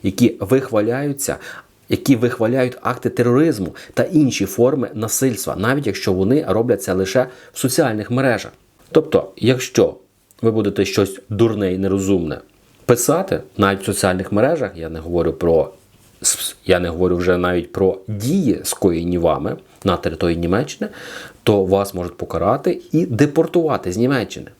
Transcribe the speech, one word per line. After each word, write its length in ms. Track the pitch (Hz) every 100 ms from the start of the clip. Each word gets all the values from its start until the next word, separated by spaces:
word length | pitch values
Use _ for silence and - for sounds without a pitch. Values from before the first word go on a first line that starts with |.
які 320 | 98 - 120 -
вихваляються, 960 | 98 131 135 110 107 127 147 143 - 69 - - _ _ _
які 260 | - - 123
вихваляють 640 | 120 - 113 131 127 123
акти 280 | - 123 120
тероризму 640 | - 120 123 160 113 87 - -
та 100 | -
інші 420 | - 185 135 - 98
форми 440 | - 123 143 117
насильства, 640 | 110 110 - 135 110 - 76
навіть 320 | 107 143 120
якщо 260 | 95 -
вони 320 | 92 95 143 104
роблять 360 | 101 123 104
це 100 | -
лише 340 | 92 95 127 127 - -
в 60 | -
соціальних 520 | 131 - 139 107 101
мережах. 400 | 123 131 110 - - _ _ _
Тобто, 400 | 160 - 87 - -
якщо 580 | 113 127 - - 98 - _ _ _ _
ви 100 | 113
будете 340 | 110 101 98 95
щось 340 | - 98 - _
дурне 440 | 104 113 104 98
і 40 | 92
нерозумне 600 | 95 98 95 95 80 - - _ _ _ -
писати, 560 | 120 - 160 190 78 - -
навіть 240 | 98 98
в 40 | -
соціальних 460 | 95 98 92 95
мережах, 400 | 104 131 165 104 80
я 140 | 80
не 100 | 80
говорю 340 | 80 87 82
про 380 | 80 85 82 - - _ _ _ _
с-, 320 | - - - - -
я 140 | 90
не 100 | 87
говорю 280 | 82 90 87
вже 200 | 87 90
навіть 340 | 90 90 87
про 260 | - 95 - -
дії, 540 | 104 117 190 139 85
скоєні 540 | - - 95 82 85 90
вами 400 | 82 71 87 - - _
на 140 | 101 85
території 400 | - - 87 85
Німеччини, 520 | 85 98 151 - 208 - - - - -
то 220 | - 101 92
вас 280 | 98 98
можуть 240 | 90 87 -
покарати 640 | - 82 90 135 185 - -
і 140 | 156 175
депортувати 880 | 113 147 143 160 180 160 107 95
з 60 | 95
Німеччини. 500 | 123 135 101 - -